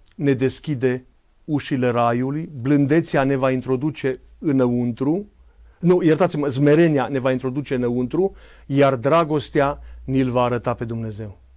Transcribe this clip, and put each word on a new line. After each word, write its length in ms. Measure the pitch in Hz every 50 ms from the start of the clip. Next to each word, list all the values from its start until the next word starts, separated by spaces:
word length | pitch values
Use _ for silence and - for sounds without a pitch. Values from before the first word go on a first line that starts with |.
| _ _ _
ne 180 | - 147 143 135
deschide 720 | 113 135 131 131 - - 160 147 120 127 127 123 127 127 _ _ _ _ _ _ _ _
ușile 420 | - 151 135 - - 147 127 123 123
raiului, 640 | 117 120 117 117 120 123 127 135 143 156 165 175 151 127
blândețea 640 | 113 135 147 143 143 131 147 170 165 - - 147 135
ne 120 | 135 139
va 160 | 131 131 131
introduce 680 | 131 127 123 123 131 127 139 156 143 - - 131 127 - - - - _
înăuntru." 840 | - 156 135 131 127 123 120 123 120 120 113 - 131 143 160 202 208 - _ _ - - _ _ - - _ _
Nu, 220 | - 170 180 180 185
iertați-mă, 460 | 156 156 147 185 170 - 151 143 143
smerenia 580 | 117 135 147 143 151 160 170 160 151 135 123 110
ne 120 | 143 131
va 120 | 123 131
introduce 440 | 131 127 127 131 127 147 131 - 139
înăuntru, 600 | 123 123 120 120 123 127 123 - 160 190 190 - - - - - - -
iar 300 | - 139 139 139 135 135
dragostea 840 | 120 110 139 156 170 170 147 156 147 - - - 151 139 139 147 - - - - - -
ni-l 260 | - 131 131 135 127
va 140 | 120 123 123
arăta 300 | 120 123 117 - 127 120
pe 120 | - 120
Dumnezeu. 540 | 113 117 113 113 110 104 104 110 104 - - - _ -